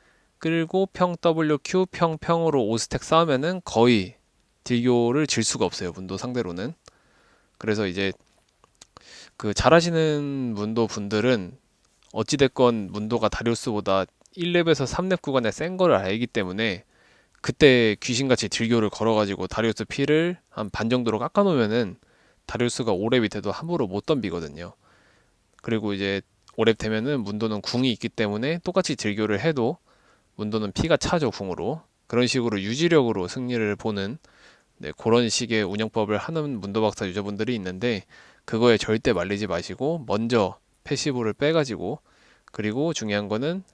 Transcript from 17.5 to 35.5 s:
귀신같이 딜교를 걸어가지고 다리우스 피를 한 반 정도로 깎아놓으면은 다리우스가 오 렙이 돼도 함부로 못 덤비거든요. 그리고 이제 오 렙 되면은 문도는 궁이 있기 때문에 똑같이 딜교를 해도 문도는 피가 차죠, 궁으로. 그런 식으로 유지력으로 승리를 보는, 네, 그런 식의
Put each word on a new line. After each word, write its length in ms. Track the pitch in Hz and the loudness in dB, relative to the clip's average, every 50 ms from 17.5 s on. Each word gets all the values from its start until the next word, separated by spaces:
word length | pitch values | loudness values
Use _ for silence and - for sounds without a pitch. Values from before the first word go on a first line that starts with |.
| - - 160 139 127 123 117 110 101 - | 2 6 8 8 8 8 6 4 2 0
귀신같이 480 | - - 120 117 139 131 123 - - 95 | -2 -4 -2 0 2 2 2 2 0 -2
딜교를 400 | - - 117 113 120 117 107 101 | -4 -2 0 2 2 2 2 0
걸어가지고 600 | - - 107 113 110 107 104 98 98 90 95 92 | 0 0 0 2 2 2 2 0 -2 -4 -6 -6
다리우스 360 | - 113 113 113 104 - 107 | -4 -2 0 0 0 -2 -4
피를 540 | - - - 139 139 151 156 170 175 180 - _ _ | -8 -4 -2 0 2 2 2 2 0 -4 -6 _ _
한 220 | - - 107 98 | -10 -8 -8 -8
반 180 | - - 110 113 | -6 -4 -2 0
정도로 300 | 127 123 120 113 107 107 | 0 0 0 0 0 -2
깎아놓으면은 760 | 120 160 - 208 202 196 170 131 113 104 110 123 117 92 95 - _ _ _ _ _ _ _ _ _ | -2 -2 0 2 2 4 4 2 2 2 2 0 -2 -2 -6 -12 _ _ _ _ _ _ _ _ _
다리우스가 460 | - - 113 123 120 - - 123 113 98 | -8 -4 -2 -2 -2 -2 -2 -2 0 0
오 180 | 90 104 117 | 0 2 2
렙이 180 | 127 127 110 101 | 2 2 2 2
돼도 240 | - 104 98 104 92 | -2 -4 -6 -6 -6
함부로 340 | - 156 170 175 160 123 | -6 -6 -4 -2 -2 -2
못 200 | 92 92 101 - | -2 -2 -4 -2
덤비거든요. 680 | - 160 135 101 95 85 85 80 73 71 78 87 95 - _ _ _ _ _ _ _ _ _ _ _ _ _ _ _ _ _ | 0 -2 0 0 -4 -4 -4 -6 -8 -10 -12 -14 -14 -16 _ _ _ _ _ _ _ _ _ _ _ _ _ _ _ _ _
그리고 320 | - - 113 110 107 104 101 | -6 -4 -4 -2 -2 -2 -4
이제 300 | 95 98 98 98 98 - _ _ _ _ _ - | -2 -2 -2 -2 -2 -4 _ _ _ _ _ -2
오 80 | - 110 | 2 4
렙 140 | 113 110 - | 4 4 2
되면은 420 | 107 107 110 110 113 139 147 131 | 0 -2 -2 -2 -2 -2 -2 -2
문도는 400 | 104 98 107 104 113 110 107 101 | -4 -4 -4 -4 -2 -2 -2 -4
궁이 320 | - - - 120 131 131 110 | -6 -4 -2 0 0 0 0
있기 160 | - - 110 | -2 -6 -8
때문에 520 | - - 110 101 104 107 123 143 170 175 - | -4 -2 -2 0 0 -2 -2 -2 -4 -4 -4
똑같이 320 | 190 175 190 180 - 143 | -4 -2 0 0 -2 -2
딜교를 440 | - - 107 101 107 107 107 - 98 | -4 -2 -4 -2 0 0 0 0 0
해도 360 | 127 165 156 135 113 123 170 - _ _ _ _ _ _ _ _ _ _ _ | 0 0 0 2 0 0 -2 -4 _ _ _ _ _ _ _ _ _ _ _
문도는 360 | - 107 107 110 110 107 98 - | -8 -6 -2 -2 -2 -2 -2 -2
피가 240 | - 156 160 160 | -2 0 2 2
차죠, 340 | - - - 185 170 151 113 | 2 2 2 0 0 0 0
궁으로. 520 | - - 101 92 87 80 85 110 151 160 - _ _ _ _ | -2 -4 -6 -6 -6 -4 -4 -4 -4 -6 -8 _ _ _ _
그런 200 | - - 120 123 | -4 0 0 2
식으로 340 | 117 131 131 117 117 107 98 | 2 2 0 0 0 -2 -2
유지력으로 680 | 95 104 120 143 165 170 170 151 127 117 107 98 90 87 | -2 -2 -2 0 2 4 4 4 4 4 0 -2 -2 -4
승리를 480 | - 131 123 123 123 117 110 104 101 | -6 -6 -6 -4 -2 -2 0 0 -2
보는, 420 | - - 113 104 98 95 101 131 - _ _ _ _ - - - _ _ _ _ - | -2 -4 -4 -4 -4 -4 -6 -8 -10 _ _ _ _ -20 -20 -20 _ _ _ _ -14
네, 140 | - 76 76 | -12 -12 -10
그런 320 | - - 113 113 120 120 110 | -4 0 2 2 4 2 2
식의 360 | - - 123 110 | 0 -2 -2 0